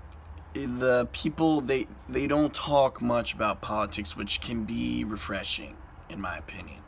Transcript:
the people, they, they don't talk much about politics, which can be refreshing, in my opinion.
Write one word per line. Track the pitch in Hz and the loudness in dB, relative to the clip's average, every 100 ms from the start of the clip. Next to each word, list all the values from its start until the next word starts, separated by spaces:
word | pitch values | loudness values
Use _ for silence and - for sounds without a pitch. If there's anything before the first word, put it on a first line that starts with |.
| - - - - - | -16 -18 -16 -16 -10
the | 135 135 123 127 123 123 | -6 -4 2 4 6 4
people, | - 160 151 160 151 | -2 -2 4 4 4
they, | 127 135 - - - | 4 0 0 -10 -4
they | 127 143 | -2 2
don't | 147 151 | 4 4
talk | - - 143 131 - | 2 4 6 6 4
much | 120 120 113 | 2 2 0
about | - 107 95 | 0 0 0
politics, | - 107 101 - 101 - | -2 0 0 -2 -6 -6
which | 104 - | -4 -4
can | - 117 107 | -2 -4 -2
be | 117 120 120 | -2 -2 0
refreshing, | 113 104 - 95 87 - 71 71 - - - | -2 -4 -4 -4 -4 -6 -8 -16 -18 -18 -14
in | 85 | -8
my | 92 82 | -8 -8
opinion. | 80 95 85 - | -10 -14 -14 -16